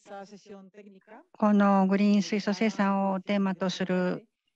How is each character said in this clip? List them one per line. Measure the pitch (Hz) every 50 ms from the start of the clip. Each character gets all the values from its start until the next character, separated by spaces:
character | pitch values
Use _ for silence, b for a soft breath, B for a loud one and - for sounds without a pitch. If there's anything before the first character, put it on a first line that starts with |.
| _ - 202 196 196 196 208 185 _ 208 202 196 190 185 - 208 202 202 196 196 _ - 220 262 339 _ _ -
こ | 220 208
の | 208 202 202 202 196 196 190 190
グ | 196 196
リ | 208 208 208
ー | 208
ン |
水 | 190 - 214 202
素 | - 208 202
生 | - 233 214
産 | - - 202 196 196 196 196 196
を | 190 190
テ | - - 202
ー | 202
マ | 190 190 185
と | - 190 185
す | - - 185
る、 | 180 180 185 180 180 180 - - _ _ _ _ _ _